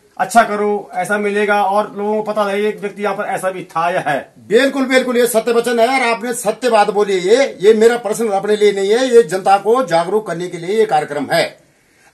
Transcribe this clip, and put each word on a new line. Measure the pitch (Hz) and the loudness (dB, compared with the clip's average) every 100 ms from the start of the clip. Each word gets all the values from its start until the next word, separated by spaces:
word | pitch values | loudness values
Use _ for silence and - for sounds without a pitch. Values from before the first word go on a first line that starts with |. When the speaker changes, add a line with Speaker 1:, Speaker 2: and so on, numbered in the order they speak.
| _ - | _ -6
Speaker 1:
अच्छा | 185 226 | 0 2
करो, | 208 208 208 208 - | 2 2 -2 -2 -6
ऐसा | 180 180 208 | -6 -4 -2
मिलेगा | 202 202 208 208 | -2 0 0 2
और | 190 208 202 185 | 2 0 -2 -4
लोगों | 208 214 | -4 -2
को | 214 | -2
पता | 214 | -2
लगे | 202 196 214 | -2 0 -2
एक | 190 | -4
व्यक्ति | 196 185 | -8 -6
यहाँ | 202 196 | -6 -4
पर | |
ऐसा | 190 185 185 | -6 -4 -4
भी | 185 | -6
था | 180 165 170 | -6 -4 -2
या | 180 | -2
है। | 151 139 - - 113 | -2 -4 -6 -16 -8
Speaker 2:
बिल्कुल, | 214 269 277 | -4 -4 -4
बिल्कुल, | 254 254 247 240 | -2 -2 0 -2
ये | 240 | 0
सत्य | 220 262 | -2 -2
वचन | 233 233 240 | -2 -2 0
है | 233 | 0
और | 269 240 226 | 0 -2 -4
आपने | 247 | -6
सत्य | 240 202 214 247 | -6 -6 -4 0
बात | 220 202 | 2 2
बोली। | 202 202 | 0 0
ये, | 190 175 240 269 160 | 0 2 2 2 2
ये | 190 | 4
मेरा | 220 226 240 | 6 4 2
प्रश्न | 214 208 226 | -2 -4 -2
अपने | 196 202 208 | -2 0 2
लिए | 208 | 2
नहीं | 202 196 | 2 2
है, | 226 262 233 | 2 4 4
ये | |
जनता | 170 190 196 196 | 4 2 2 2
को | 202 240 | 4 0
जागरूक | 254 165 175 208 214 | 2 0 2 -2 -2
करने | 165 180 | -6 -8
के | 165 | -8
लिए | 170 220 | -2 0
ये | 214 | 2
कार्यक्रम | 156 143 147 123 | 2 0 -4 -2
है। | 165 147 - _ _ _ _ _ | 0 0 -4 _ _ _ _ _